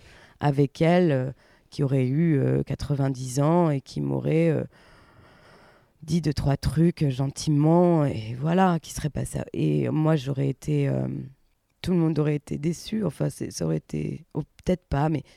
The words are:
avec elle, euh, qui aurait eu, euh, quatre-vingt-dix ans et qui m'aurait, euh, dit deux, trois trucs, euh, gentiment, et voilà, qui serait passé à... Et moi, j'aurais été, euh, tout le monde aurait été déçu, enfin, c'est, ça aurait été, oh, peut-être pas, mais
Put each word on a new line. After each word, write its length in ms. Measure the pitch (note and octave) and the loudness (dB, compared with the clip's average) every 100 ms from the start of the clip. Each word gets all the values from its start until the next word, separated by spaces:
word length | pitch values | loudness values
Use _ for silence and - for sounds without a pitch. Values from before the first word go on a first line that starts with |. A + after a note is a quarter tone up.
| - - - - | -8 -20 -20 -2
avec 420 | D3 C#3 C#3+ - | 0 2 2 2
elle, 300 | D#3+ F3+ F3 | 2 4 4
euh, 200 | C3+ C3 - _ _ _ | 2 -2 -8 _ _ _
qui 140 | - | -4
aurait 240 | C#3 C#3 B2+ | 0 2 0
eu, 300 | C#3+ E3+ C#3 | 2 2 2
euh, 260 | B2+ C3+ | 2 0
quatre-vingt-dix 760 | C#3 C3+ - C#3 C3+ B2+ C3 B2 | -2 -4 -4 -2 -2 -2 -4 0
ans 300 | C#3+ F3 E3 | 2 4 2
et 120 | C#3 | 0
qui 200 | - D3 | -4 -6
m'aurait, 480 | C#3+ C3+ C3+ D#3 E3 | -4 -2 0 2 2
euh, 140 | C#3+ - _ - - _ - - - - - - _ _ _ | 0 -4 _ -20 -20 _ -20 -20 -20 -20 -20 -20 _ _ _
dit 180 | D#3 E3+ | -4 -2
deux, 120 | D#3 | -2
trois 240 | - C#3+ C#3 | -2 0 0
trucs, 460 | C#3+ C3+ E3+ - | 0 2 2 2
euh, 60 | D3 | -2
gentiment, 960 | B2+ C3+ - - D3 D3+ E3+ F3 E3 C#3+ | 0 -4 -4 0 2 4 6 4 4 2
et 300 | G#2+ G#2+ B2 | -2 -6 -6
voilà, 400 | D#3 F3+ F#3+ E3 | 0 2 2 0
qui 120 | - | -4
serait 160 | - D3 | -8 -6
passé 300 | - B2+ C#3+ | -4 -6 -6
à... 60 | - | -6
Et 360 | - D#3 D3 B2 | -2 0 0 0
moi, 260 | D3 D#3 D#3+ | 0 2 0
j'aurais 320 | C3 C3+ C#3 | -2 -4 -2
été, 380 | C3+ D3+ D3 C#3 | -4 -2 -2 0
euh, 200 | C3 B2+ C3+ C3 - _ _ _ _ | -2 -4 -6 -12 -18 _ _ _ _
tout 100 | - | -2
le 60 | F3+ | 2
monde 200 | D#3+ D3+ | 2 2
aurait 160 | D3+ D3 | 0 -2
été 220 | - C#3+ | -4 -6
déçu, 460 | D#3+ D#3+ - A3 | -4 -4 -6 -4
enfin, 260 | F#3 - D3 | -4 -2 -4
c'est, 220 | - - | -4 -10
ça 140 | - D#3+ | -6 -4
aurait 120 | D#3 | -4
été, 480 | - D3+ D3+ C#3 - | -4 -6 -6 -8 -10
oh, 100 | - - _ | -10 -10 _
peut-être 220 | - F3+ - | -2 -2 -2
pas, 220 | C#3 D#3 | -2 0
mais 140 | D#3 - | -2 -6